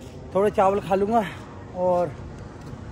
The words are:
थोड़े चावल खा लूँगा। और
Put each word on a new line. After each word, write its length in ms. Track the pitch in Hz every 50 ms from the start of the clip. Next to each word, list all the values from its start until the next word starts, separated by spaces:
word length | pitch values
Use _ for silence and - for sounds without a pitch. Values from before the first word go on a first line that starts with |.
| - - - - - - -
थोड़े 140 | 185 202 214
चावल 280 | - - 196 190 196 202
खा 160 | 202 160 196
लूँगा। 280 | 190 202 202 226 233 202 160 - - - - - - - - -
और 360 | 180 180 180 180 175 175 160 - - - - - - - - - - - - - - - -